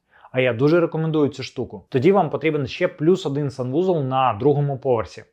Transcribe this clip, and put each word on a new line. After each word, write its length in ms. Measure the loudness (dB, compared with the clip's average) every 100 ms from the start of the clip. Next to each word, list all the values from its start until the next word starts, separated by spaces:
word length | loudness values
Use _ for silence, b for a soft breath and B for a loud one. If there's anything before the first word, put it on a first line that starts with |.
| _ b b -2
А 40 |
я 120 | 0
дуже 260 | 2 2 4
рекомендую 500 | 2 0 -2 0 0
цю 140 | -2
штуку. 400 | -12 -10 -10 -12 -4
Тоді 220 | 2 4
вам 180 | 4 2
потрібен 380 | -2 -2 -2 -4
ще 200 | -2 -4
плюс 380 | 0 0 2 0
один 240 | -4 -4
санвузол 540 | -4 -4 -2 0 0
на 340 | 0 0 0 2
другому 380 | 0 2 0 -2
поверсі. 460 | -2 -2 -2 -10 -20